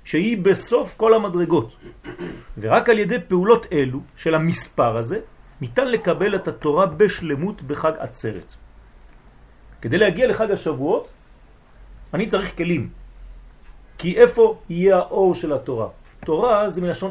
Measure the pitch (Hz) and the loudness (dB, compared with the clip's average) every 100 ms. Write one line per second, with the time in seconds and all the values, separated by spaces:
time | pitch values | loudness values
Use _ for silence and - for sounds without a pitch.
0 | - 151 208 226 180 185 - 240 - - | -4 -2 0 0 2 2 2 0 0 0
1 | 220 226 202 175 165 165 117 - - - | 4 4 4 -2 0 0 0 -8 -20 -20
2 | - - - - - - 104 147 190 220 | -16 -14 -14 -14 -16 -8 0 2 4 2
3 | 190 240 175 180 190 233 - 156 131 131 | 2 -4 -2 0 4 4 2 -2 -2 -4
4 | - - 165 160 165 - - - 120 113 | -12 -8 -2 0 0 -2 -4 0 0 0
5 | 117 202 - - - - 123 170 262 226 | -4 -6 -8 -20 -20 -14 -6 -2 0 0
6 | 202 165 196 202 185 - 151 147 190 151 | 0 0 0 -2 -4 -6 -2 2 2 2
7 | 208 - 170 139 185 214 131 143 156 156 | 0 0 -4 -4 -6 -8 -10 -4 -4 -4
8 | 120 - 113 98 - - - - - - | -8 -10 -10 -10 -12 -20 -20 -20 -20 -20
9 | - - - - - _ - - 117 165 | -20 -20 -20 -20 -20 _ -20 -12 -2 2
10 | 208 185 247 202 220 196 - 135 143 226 | 2 4 2 2 -2 -2 -4 -4 -2 -2
11 | - - _ - - _ _ - - - | -4 -16 _ -20 -20 _ _ -20 -20 -20
12 | - 151 214 196 185 - 170 170 - - | -8 -6 -2 -2 -4 -6 -2 -2 -4 -12
13 | - - - - - - - - - - | -20 -20 -20 -20 -20 -20 -20 -20 -20 -10
14 | 170 180 240 240 220 220 - 170 185 190 | -2 6 6 6 2 0 -8 0 4 4
15 | - 214 190 170 160 135 - 120 101 - | 2 2 2 2 -2 -4 -4 -6 -6 -10
16 | - - - 160 240 208 208 175 175 165 | -20 -12 -4 0 2 2 0 -2 -4 -4
17 | 185 | -6